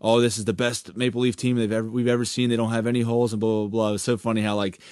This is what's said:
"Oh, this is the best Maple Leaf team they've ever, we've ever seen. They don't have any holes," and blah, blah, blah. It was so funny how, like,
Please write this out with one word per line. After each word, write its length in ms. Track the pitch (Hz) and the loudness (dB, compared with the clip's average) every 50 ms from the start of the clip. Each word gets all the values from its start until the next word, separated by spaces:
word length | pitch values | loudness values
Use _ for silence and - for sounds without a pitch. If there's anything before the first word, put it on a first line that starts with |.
"Oh, 220 | - 110 117 120 | 0 2 4 4
this 160 | 120 120 98 113 | 4 2 0 -2
is 80 | 101 | -2
the 80 | 110 101 | -2 0
best 420 | 92 123 120 117 - - - 80 | 0 0 -2 -2 -4 -10 -10 -6
Maple 240 | 110 127 127 110 120 | -2 -2 -2 0 0
Leaf 160 | 127 127 110 | 0 0 0
team 200 | - - 127 123 | 0 -2 0 0
they've 140 | 120 113 101 | 0 0 0
ever, 160 | 110 113 113 | 0 -2 -2
we've 220 | 113 113 123 117 120 | -2 -2 0 0 2
ever 160 | 120 120 120 | 2 0 0
seen. 240 | - - 123 123 120 | -2 -2 0 0 2
They 80 | 117 | 2
don't 140 | 117 113 110 | 2 0 0
have 160 | 117 113 110 | 0 0 0
any 160 | 120 120 123 | 0 0 0
holes," 320 | 117 117 117 120 120 113 110 | 0 2 2 2 0 0 0
and 60 | 107 | 0
blah, 260 | 113 110 110 107 107 | 0 0 0 0 -2
blah, 20 | 101 | -2
blah. 200 | 107 113 110 104 | 0 0 0 0
It 20 | |
was 100 | 104 98 | 0 -2
so 140 | - 123 120 | 0 -2 -2
funny 240 | 104 - 117 113 110 | -2 0 -2 0 0
how, 160 | 107 107 104 | 0 0 0
like, 240 | 104 101 98 90 - - - | -2 -2 -4 -6 -8 -18 -20